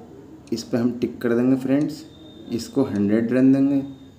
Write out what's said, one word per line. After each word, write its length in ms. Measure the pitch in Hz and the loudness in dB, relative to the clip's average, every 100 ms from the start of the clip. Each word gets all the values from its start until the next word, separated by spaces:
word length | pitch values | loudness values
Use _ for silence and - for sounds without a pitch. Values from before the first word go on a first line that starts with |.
| - - - - - | -18 -20 -20 -20 -8
इस 100 | 117 | -8
पर 140 | - 123 | -4 -2
हम 140 | 120 - | -2 -2
tick 220 | - - | -6 -4
कर 140 | 117 117 | -2 2
देंगे 200 | 127 131 | 2 2
friends। 460 | 131 139 151 - - - - - - | 2 0 0 -6 -16 -20 -20 -18 -8
इसको 300 | 113 - 139 - | -8 -4 -2 0
हंड्रेड 460 | 101 101 113 117 | 0 2 2 2
रहने 200 | 131 131 | 4 6
देंगे। 300 | 139 139 139 135 - - | 6 4 0 -2 -10 -20